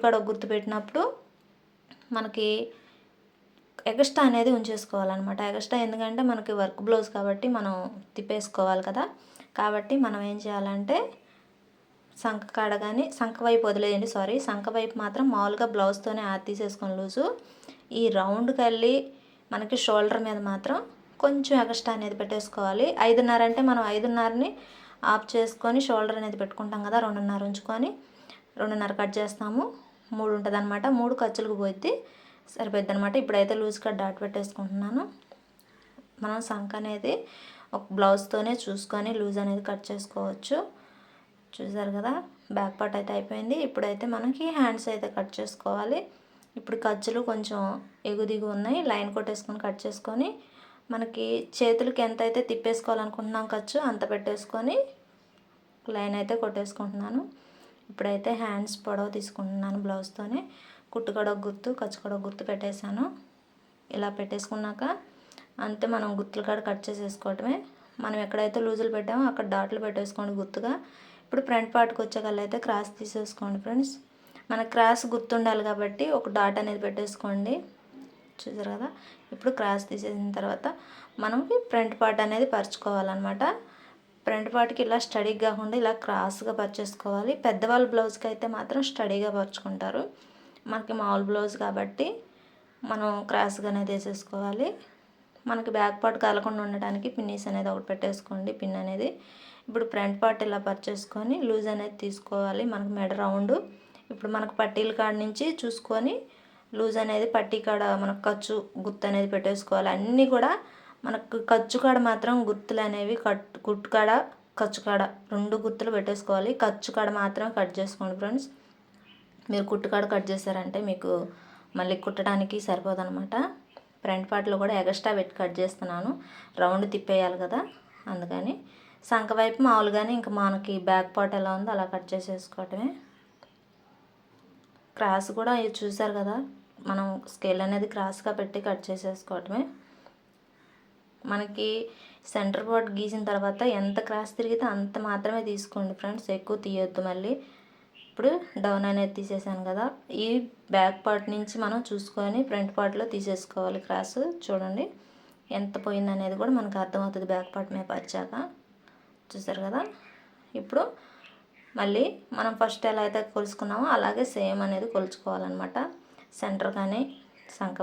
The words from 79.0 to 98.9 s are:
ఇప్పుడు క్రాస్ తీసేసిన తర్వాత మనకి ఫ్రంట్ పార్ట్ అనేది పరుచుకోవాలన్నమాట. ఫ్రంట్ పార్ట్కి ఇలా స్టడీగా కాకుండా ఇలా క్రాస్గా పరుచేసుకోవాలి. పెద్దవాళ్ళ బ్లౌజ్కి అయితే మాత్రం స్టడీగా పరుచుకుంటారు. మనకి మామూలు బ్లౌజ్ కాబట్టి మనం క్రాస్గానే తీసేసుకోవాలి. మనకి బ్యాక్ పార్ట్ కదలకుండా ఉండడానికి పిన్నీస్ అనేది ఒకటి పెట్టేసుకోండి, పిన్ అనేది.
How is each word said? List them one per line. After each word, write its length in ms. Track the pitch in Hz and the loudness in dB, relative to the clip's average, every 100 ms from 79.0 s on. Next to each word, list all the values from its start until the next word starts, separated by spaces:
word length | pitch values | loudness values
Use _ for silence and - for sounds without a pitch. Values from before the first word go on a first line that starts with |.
| - - - | -20 -20 -18
ఇప్పుడు 180 | - 254 262 | -4 0 2
క్రాస్ 240 | 208 196 202 | 2 0 -2
తీసేసిన 400 | 202 208 208 202 202 | -6 -6 -4 -4 -2
తర్వాత 280 | 202 202 294 - - - - - | -4 -2 -4 -6 -12 -20 -18 -6
మనకి 320 | 214 240 269 480 - | -2 0 2 2 2
ఫ్రంట్ 260 | 233 226 220 | 2 2 4
పార్ట్ 180 | 220 214 214 | 4 4 2
అనేది 220 | 220 262 | 2 2
పరుచుకోవాలన్నమాట. 920 | 214 196 - 202 196 190 190 196 202 294 453 - - - - _ _ - | 2 -2 -4 -2 0 0 -2 -4 0 0 0 -8 -20 -20 -20 _ _ -2
ఫ్రంట్ 240 | 214 214 240 | -2 2 4
పార్ట్కి 260 | 233 233 220 | 4 2 2
ఇలా 120 | 233 - | 2 2
స్టడీగా 360 | 220 208 208 220 | 0 0 2 2
కాకుండా 300 | 208 214 240 | 2 0 2
ఇలా 120 | 220 226 - | 2 2 0
క్రాస్గా 480 | 190 190 196 220 220 | 0 0 -2 -4 -2
పరుచేసుకోవాలి. 760 | 202 202 202 - 202 202 220 277 247 | -2 -2 -8 -6 -2 0 0 2 2
పెద్దవాళ్ళ 420 | 196 220 247 247 | 2 4 6 6
బ్లౌజ్కి 340 | 226 220 214 226 | 4 2 0 -6
అయితే 180 | 220 233 220 | -4 -4 -4
మాత్రం 260 | 214 269 269 | -2 0 0
స్టడీగా 420 | - 208 202 208 202 | 0 0 0 0 0
పరుచుకుంటారు. 640 | 196 - 196 190 - - - - - - - - - | -2 -6 -8 -6 -4 -4 -6 -10 -20 -20 -20 -18 -8
మనకి 220 | 220 220 220 | -6 -4 -2
మామూలు 280 | 202 196 202 | 0 2 2
బ్లౌజ్ 240 | 208 208 202 | 0 0 -2
కాబట్టి 440 | 208 196 202 - 320 453 - - - _ _ _ 233 | -2 -2 -4 -2 -2 -4 -12 -20 -20 _ _ _ -6
మనం 180 | 214 214 208 202 | -2 0 -2 0
క్రాస్గానే 520 | 208 202 202 202 202 202 | 2 2 0 -2 0 0
తీసేసుకోవాలి. 760 | 196 202 196 - 196 202 214 302 427 - - _ _ _ _ 240 | -2 -4 -8 -8 -6 -4 -2 -2 -4 -12 -20 _ _ _ _ -6
మనకి 220 | 226 226 214 | -4 -2 2
బ్యాక్ 200 | 202 202 | 2 2
పార్ట్ 160 | 226 220 214 | 0 2 2
కదలకుండా 360 | 208 208 214 202 | 2 0 -2 -4
ఉండడానికి 420 | 202 202 202 247 247 | -4 -2 -2 -4 -4
పిన్నీస్ 300 | 208 202 202 | -4 -6 -4
అనేది 180 | 196 196 | -2 -2
ఒకటి 160 | 190 196 | -2 -4
పెట్టేసుకోండి, 600 | 196 196 196 - 196 202 - | -4 -2 -4 -6 -6 -6 -4
పిన్ 160 | 196 190 | -4 -4
అనేది. 260 | 190 | -4